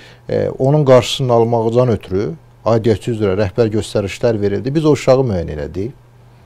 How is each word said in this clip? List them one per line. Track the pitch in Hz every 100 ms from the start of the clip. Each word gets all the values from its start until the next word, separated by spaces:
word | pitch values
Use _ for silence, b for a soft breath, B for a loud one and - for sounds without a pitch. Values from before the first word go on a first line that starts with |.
| B B -
e, | 107 98
onun | - 135 151 135
qarşısını | 127 110 - 127
almaqdan | 117 117 120 113 120 127
ötürü | 101 - 95 123 165 - - 107
aidiyyəti | 113 113 101 -
üzrə | 110 104 95
rəhbər | 101 - 113 107
göstərişlər | 98 110 98 - 120 110
verildi. | 101 101 123 151
Biz | 151
o | 143
uşağı | - 131 131
müəyyən | 92 80 73
elədik, | 78 85 110 - _ - - B